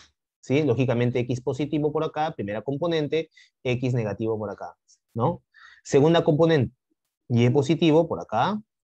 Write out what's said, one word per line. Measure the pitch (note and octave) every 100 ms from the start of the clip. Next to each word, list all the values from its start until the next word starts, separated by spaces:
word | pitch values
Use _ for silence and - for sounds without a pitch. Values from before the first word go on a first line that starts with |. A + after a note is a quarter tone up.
| _ _ _ _
¿Sí? | - C3+
Lógicamente, | D3+ A#2+ B2+ A#2+ B2 B2
X | A#2+ A#2+
positivo | - B2+ D3 D3+ D3
por | D3+
acá, | D#3 D3+ D3+
primera | D#3+ B2 G#2+
componente, | - C#3 E3+ E3 D3 D#3 D#3 _ _ _
X | C3 B2 B2+
negativo | B2 G#2+ G2+ A2 A2
por | G#2
acá, | F#2+ F2 - _ _ _
¿no? | - B2+ F3 _ _ - -
Segunda | - C#3+ D3+ E3+
componente, | E3 D3+ E3 D#3 A2 - _ _ _ _ -
Y | A#2 B2
positivo | C3+ C3 D#3+ E3 D3+ E3
por | E2+
acá, | E2+ G#2+ D3 G#3+ - _